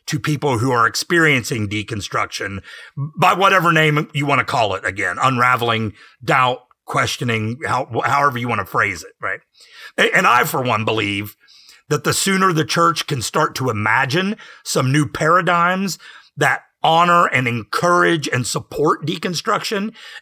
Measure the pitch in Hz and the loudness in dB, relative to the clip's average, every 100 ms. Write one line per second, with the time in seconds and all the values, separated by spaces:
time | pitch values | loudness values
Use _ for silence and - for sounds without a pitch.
0 | - 151 - 147 147 117 131 123 113 - | -8 -6 -2 -2 0 0 2 2 2 0
1 | - 170 160 135 107 123 104 107 101 110 | 0 2 4 2 0 -4 -4 -6 -6 -8
2 | 90 120 101 - 101 98 - - - - | -6 -4 -6 -6 -8 -10 -12 -18 -16 -10
3 | 147 - 185 180 196 190 170 160 156 147 | -10 0 0 2 4 4 4 4 4 2
4 | 156 143 143 135 113 135 107 95 98 95 | -2 -4 0 0 0 0 0 0 -4 -4
5 | 92 95 135 123 123 127 117 113 110 - | -4 0 0 2 2 2 0 -2 -4 -8
6 | - _ 117 143 127 127 - _ - 139 | -18 _ 0 2 2 0 -8 _ -6 -4
7 | 127 - 127 113 110 120 - 123 120 113 | -2 -4 -2 -2 -2 -6 -4 -4 -4 -4
8 | 127 139 143 120 120 110 95 131 104 87 | -2 0 0 0 -2 -4 -2 -2 -2 -4
9 | - - 101 101 - _ - - - - | -12 -12 -10 -10 -12 _ -20 -20 -10 -2
10 | 202 - 190 240 151 151 123 110 113 113 | 0 2 4 4 2 0 0 0 0 0
11 | 104 101 104 - _ - - - - 147 | -2 -4 -6 -12 _ -20 -20 -20 -4 -2
12 | 165 - 196 190 190 156 151 175 170 160 | 0 0 0 2 2 2 0 2 2 0
13 | - 131 - 160 160 - 127 101 107 117 | -4 -4 -2 0 0 0 -4 -2 0 2
14 | 135 156 190 214 - - - 160 127 147 | 2 0 -2 -4 -12 -18 -4 -2 2 2
15 | 135 - 156 175 175 175 175 185 196 - | 0 0 2 2 2 2 2 0 -4 -8
16 | - - - - 139 131 - _ 160 165 | -14 -20 -20 -2 0 0 -4 _ 2 4
17 | 175 175 180 131 127 117 104 - 175 175 | 6 6 4 2 0 -2 -4 -2 2 2
18 | 175 170 131 127 123 - - - 151 - | 2 0 -2 -4 -2 -6 -6 -2 0 0
19 | 151 185 196 165 - 202 - 202 214 - | -4 -4 -4 -4 -2 -2 -2 -4 -4 -8
20 | - - | -18 -20